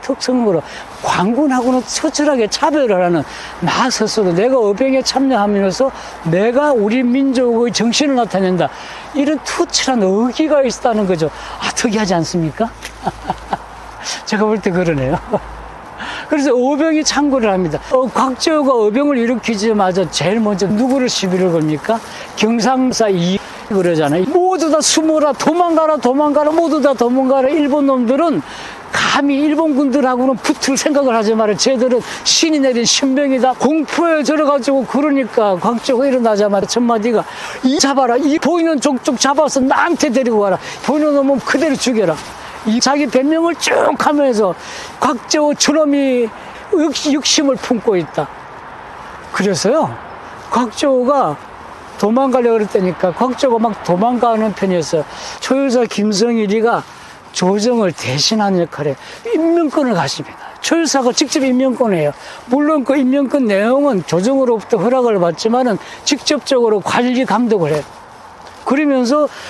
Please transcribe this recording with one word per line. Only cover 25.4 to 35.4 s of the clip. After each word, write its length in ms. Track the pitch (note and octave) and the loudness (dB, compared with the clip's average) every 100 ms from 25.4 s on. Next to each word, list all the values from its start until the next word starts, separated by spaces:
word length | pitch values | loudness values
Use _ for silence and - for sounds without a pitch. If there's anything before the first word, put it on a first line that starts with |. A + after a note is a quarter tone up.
| - E4+ F4 D#4+ D#4 D4+ | 0 2 2 4 2 2
도망가라, 520 | B3 C4+ D4 C#4+ D4+ | 2 2 2 2 2
모두 300 | D#4+ E4 D4+ | 2 2 2
다 120 | C4+ | 2
도망가라." 560 | C4 A#3+ B3+ C4 C4+ C4 | 2 2 2 2 2 2
일본 360 | D#4 C#4+ D4 C#4 | 2 2 2 2
놈들은 560 | C4 A#3 C#4 E4 F#3+ - - - - - | 2 2 2 2 0 -4 -12 -14 -16 -8
감히 460 | - - C4+ C#4+ C#4 | -4 0 0 2 2
일본 380 | D4+ D4+ D#4+ C4 | 2 2 2 2
군들하고는 600 | C#4 C4+ C4 B3 C4 A#3+ | 2 2 2 2 0 0
붙을 400 | - D4+ - C4+ | -2 -2 -2 0
생각을 380 | D#4 C#4+ C4 | 0 2 2
하지 200 | A3+ G#3+ A3 | 2 2 2
마라. 200 | G#3+ G3+ | 2 2
쟤들은 440 | - C4 B3+ A#3+ - - | 0 2 2 0 -2 -6
신이 340 | - - E4 D4+ | -2 2 2 2
내린 260 | C4+ A#3+ | 2 2
신병이다. 680 | A3+ - C4+ C4 C#4+ C4 B3+ | 0 0 2 2 2 2 2
공포에 720 | B3 B3 D#4+ C#4+ - E4+ D#4 | 2 0 0 0 0 2 2
들어가지고, 600 | C4+ D4+ C#4+ C#4+ A#3+ C4+ A3 | 2 2 2 2 2 0 0
그러니까 680 | B3+ D4+ C#4 A#3 - | 0 2 0 0 0